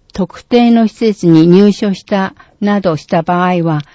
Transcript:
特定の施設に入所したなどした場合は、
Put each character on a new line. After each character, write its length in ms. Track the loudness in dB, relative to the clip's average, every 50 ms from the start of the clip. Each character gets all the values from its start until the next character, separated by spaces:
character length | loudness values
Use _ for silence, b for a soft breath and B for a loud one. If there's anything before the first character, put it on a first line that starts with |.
| b b _
特 320 | -8 -8 -8 -8 -20 -10
定 260 | -2 0 2 2 2
の 160 | 2 2 0 -2
施 60 | -4
設 320 | -4 -4 -4 -4 -2 0
に 200 | 2 4 4 4
入 260 | 4 4 4 4 2 2
所 200 | 0 -4 -6 -6
し 120 | -6 -6
た 300 | -6 -4 -4 -4 -6 -8 B B B B B
な 200 | -4 -4 -4 -2
ど 160 | -2 -4 -4
し 100 | -4 -6
た 160 | -4 -4 -4 -2
場 220 | -2 -4 -2 -2
合 120 | -2 -2
は、 260 | -2 -2 -2 -4 -4 -6 b